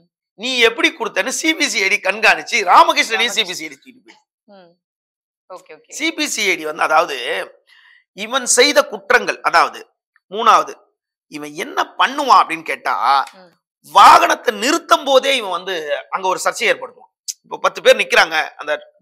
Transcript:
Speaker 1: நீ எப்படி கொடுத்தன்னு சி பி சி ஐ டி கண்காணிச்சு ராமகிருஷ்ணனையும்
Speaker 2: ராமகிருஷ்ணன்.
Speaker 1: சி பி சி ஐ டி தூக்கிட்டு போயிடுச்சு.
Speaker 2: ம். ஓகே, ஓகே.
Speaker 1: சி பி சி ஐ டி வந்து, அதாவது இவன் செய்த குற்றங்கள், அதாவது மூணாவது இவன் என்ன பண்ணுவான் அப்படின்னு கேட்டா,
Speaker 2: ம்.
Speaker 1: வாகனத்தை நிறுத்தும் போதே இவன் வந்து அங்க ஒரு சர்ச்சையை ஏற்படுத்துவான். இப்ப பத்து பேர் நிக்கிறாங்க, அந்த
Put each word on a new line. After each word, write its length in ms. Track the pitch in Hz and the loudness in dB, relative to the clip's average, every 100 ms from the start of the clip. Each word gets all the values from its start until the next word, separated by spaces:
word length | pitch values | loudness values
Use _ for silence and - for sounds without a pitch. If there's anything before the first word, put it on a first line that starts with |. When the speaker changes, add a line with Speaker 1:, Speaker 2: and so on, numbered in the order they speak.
| 170 _ _ | _ _ _
Speaker 1:
நீ 240 | - 240 254 | -12 -6 2
எப்படி 360 | 226 233 294 - | 2 2 -2 -2
கொடுத்தன்னு 300 | 214 185 214 | -6 -4 -4
சி 260 | 254 320 | -4 -2
பி 140 | 311 277 | -2 -2
சி 140 | 214 | -2
ஐ 60 | 190 | -2
டி 80 | 202 | -2
கண்காணிச்சு 680 | 185 208 214 160 151 233 | -4 -2 2 2 0 -4
ராமகிருஷ்ணனையும் 0 | |
Speaker 2:
ராமகிருஷ்ணன். 640 | 175 214 330 285 233 220 233 | 4 4 4 2 -2 -2 -2
Speaker 1:
சி 160 | 202 | -4
பி 100 | 185 | -6
சி 80 | 160 | -8
ஐ 40 | 156 | -14
டி 80 | 135 | -18
தூக்கிட்டு 320 | 131 120 101 | -20 -20 _
போயிடுச்சு. 360 | - _ _ | -20 _ _
Speaker 2:
ம். 360 | _ 196 175 180 _ _ _ _ _ _ - | _ -20 -20 _ _ _ _ _ _ _ -20
ஓகே, 220 | 180 - 156 | -20 -20 -20
ஓகே. 160 | _ | _
Speaker 1:
சி 200 | - 320 | -8 -8
பி 140 | 311 294 | -4 -6
சி 240 | - 202 | -4 -2
ஐ 60 | 165 | -2
டி 80 | |
வந்து, 180 | 156 165 | -4 -4
அதாவது 680 | 156 156 170 131 123 185 - _ _ _ _ _ _ | 0 2 0 -4 -6 -6 -8 _ _ _ _ _ _
இவன் 340 | 180 214 262 240 | -14 -6 -6 0
செய்த 380 | - 285 294 | 2 4 4
குற்றங்கள், 560 | - 220 - 247 185 - | 0 -4 0 0 0 -4
அதாவது 480 | 156 165 135 110 - _ _ _ _ | 0 2 2 -2 -20 _ _ _ _
மூணாவது 500 | 196 226 180 - - _ _ _ _ _ | -2 2 4 2 -8 _ _ _ _ _
இவன் 280 | 151 151 | -14 -14
என்ன 400 | 151 247 - 262 - | -12 -8 -6 -6 -2
பண்ணுவான் 480 | 185 277 269 196 147 | -2 -2 2 4 2
அப்படின்னு 160 | 165 | -4
கேட்டா, 640 | 156 135 135 107 117 139 127 | -8 -8 -6 -2 0 0 -2
Speaker 2:
ம். 200 | 95 90 _ _ _ 143 | -12 -20 _ _ _ 0
Speaker 1:
வாகனத்தை 560 | 175 240 339 330 311 - | 6 8 8 4 -2 -4
நிறுத்தும் 540 | 208 233 330 - 330 | -4 -2 -2 0 0
போதே 320 | 277 269 277 262 | 2 2 2 -2
இவன் 140 | 202 | -4
வந்து 560 | 175 185 175 151 135 - | -8 -6 -8 -6 -8 -6
அங்க 180 | 175 185 | -4 -2
ஒரு 100 | 160 | -2
சர்ச்சையை 380 | 185 - 202 160 | -4 -2 -2 -2
ஏற்படுத்துவான். 340 | 123 - _ _ - - | -6 -18 _ _ -18 -16
இப்ப 160 | - - | -14 -6
பத்து 240 | 185 190 | -6 0
பேர் 140 | 190 240 | 2 2
நிக்கிறாங்க, 520 | 202 220 175 160 143 | 2 2 2 0 -4
அந்த 460 | - 147 147 - _ | -8 -8 -8 -8 _